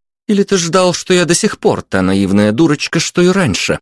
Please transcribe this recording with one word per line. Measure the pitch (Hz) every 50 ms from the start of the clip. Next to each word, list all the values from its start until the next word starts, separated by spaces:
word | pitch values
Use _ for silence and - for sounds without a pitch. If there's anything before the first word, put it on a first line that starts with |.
| _ _ _ _ _
«Или | - 208 196 196
ты | - 196
ждал, | 185 170 165 170 185 185 180 170
что | - - - 185
я | 180 175
до | 156 175
сих | - - 202 - -
пор | - 196 113 90 -
та | - - 95 92
наивная | 92 95 98 101 90 98 104 104 107 110
дурочка, | 127 165 147 147 - - - - 165
что | - - - 180 175
и | 180
раньше?» | 185 196 180 120 87 - - - 80 -